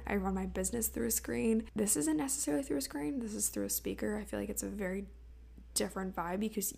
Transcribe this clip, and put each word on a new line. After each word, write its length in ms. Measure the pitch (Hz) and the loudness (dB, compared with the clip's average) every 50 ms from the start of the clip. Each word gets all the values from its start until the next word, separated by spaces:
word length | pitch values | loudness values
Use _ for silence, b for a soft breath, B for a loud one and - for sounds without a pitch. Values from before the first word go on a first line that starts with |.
| - | 0
I 100 | - - | 0 2
run 180 | 202 190 190 190 | 2 2 2 2
my 120 | 190 190 | 0 0
business 420 | 190 180 190 185 190 - 233 220 - | -2 0 0 0 0 0 0 0 0
through 180 | - 233 233 | 0 0 0
a 60 | 233 220 | 2 2
screen. 520 | - - - 233 240 240 226 226 220 226 - - | 0 0 0 0 2 4 4 4 4 2 0 0
This 200 | 214 214 202 - | 2 2 4 4
isn't 200 | 302 294 311 311 | 4 4 4 4
necessarily 480 | 302 285 269 - - - - 294 285 277 | 2 2 2 0 0 2 2 2 2 2
through 140 | - - 285 | 2 0 0
a 40 | 269 | 0
screen. 380 | - - 294 285 294 294 269 | -2 -2 -2 -2 -2 0 -2
This 140 | 233 220 208 | -2 -2 -2
is 140 | 214 208 - | 0 0 0
through 180 | - 208 202 | 0 0 0
a 40 | 196 | 0
speaker. 480 | - - - - 185 185 - 214 208 214 | 0 -2 0 -2 -2 0 0 0 0 0
I 40 | 208 | -2
feel 160 | - - 208 | -2 -2 -2
like 80 | 202 202 | -2 -2
it's 160 | 202 - - | -2 -2 -2
a 40 | 196 | -2
very 380 | 196 202 202 180 185 196 202 190 - - - - - - - - - - - - - | -2 -2 -2 -2 -2 -2 -4 -6 -8 -14 -16 -18 -18 -18 -18 -18 -18 -18 -10 -4 0
different 420 | - 208 196 - 196 190 190 190 | 0 0 0 0 -2 -4 -2 -2
vibe 240 | - 170 170 180 190 | -2 -2 0 0 0
because 340 | 214 220 220 208 196 - - | 0 0 0 0 -2 -2 -2